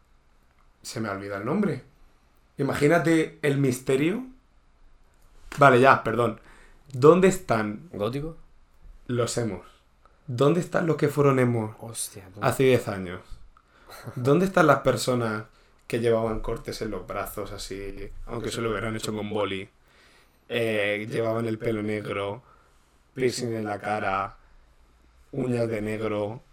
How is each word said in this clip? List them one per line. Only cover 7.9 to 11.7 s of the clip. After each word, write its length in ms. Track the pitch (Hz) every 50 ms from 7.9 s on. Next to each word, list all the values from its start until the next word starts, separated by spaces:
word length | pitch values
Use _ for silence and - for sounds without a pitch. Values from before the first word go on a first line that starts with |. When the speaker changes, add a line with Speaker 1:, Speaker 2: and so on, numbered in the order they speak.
| -
Speaker 2:
¿Gótico? 440 | 95 104 113 127 143 151 160 165 - - - - - _ _ _ _ - - - - - -
Speaker 1:
los 300 | 123 120 117 113 - 120
emos? 280 | 120 107 92 85 - - - _ _ _ _ _ _ _ _ _ _ -
¿Dónde 320 | 123 120 139 147 165 180
están 260 | 165 - - 185 180
los 100 | 165 -
que 120 | 147 156 139
fueron 320 | - 147 143 139 135 127
emos 360 | 127 120 120 117 107 107